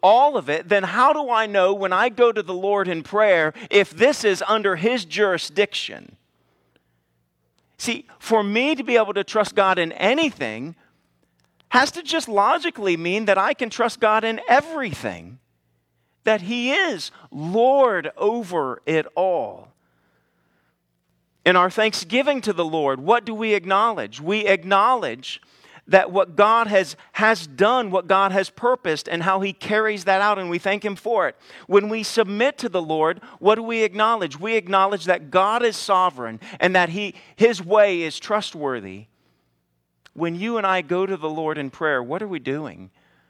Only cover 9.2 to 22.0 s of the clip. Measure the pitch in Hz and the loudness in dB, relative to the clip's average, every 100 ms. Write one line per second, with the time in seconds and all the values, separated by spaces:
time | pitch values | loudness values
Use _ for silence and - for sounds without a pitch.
9.2 | 196 220 202 208 190 180 165 - 196 277 | -4 -2 0 2 2 2 -2 0 0 2
10.2 | 311 - 120 110 143 170 _ _ _ _ | 0 -2 -6 -6 -10 -14 _ _ _ _
11.2 | _ _ _ _ - 247 285 349 302 330 | _ _ _ _ 0 0 0 -4 -6 -4
12.2 | 233 202 208 330 330 - 196 165 170 202 | -2 0 2 2 -2 -4 -2 -2 -2 -4
13.2 | 214 190 208 294 233 - 226 - 220 214 | 0 0 0 -2 -6 -2 -4 0 2 2
14.2 | 226 226 - 254 302 320 233 143 113 87 | 0 -6 2 2 2 -8 -8 -8 -10 -10
15.2 | 87 123 _ _ _ _ _ _ _ _ | -16 -20 _ _ _ _ _ _ _ _
16.2 | - 214 175 240 247 320 359 - - - | -2 -2 -2 -6 -2 0 -2 -4 -10 -16
17.2 | - 139 160 208 247 277 254 185 156 - | -20 -12 -4 2 4 4 4 2 -6 -2
18.2 | 208 233 190 175 135 123 - 156 151 - | -2 -2 -4 -4 -4 -6 -2 -2 -2 -2
19.2 | 190 170 110 92 - _ _ _ _ _ | -2 -2 -4 -10 -20 _ _ _ _ _
20.2 | _ _ _ _ _ _ _ _ _ _ | _ _ _ _ _ _ _ _ _ _
21.2 | _ _ 170 180 180 220 220 - | _ _ 2 4 2 2 -2 -2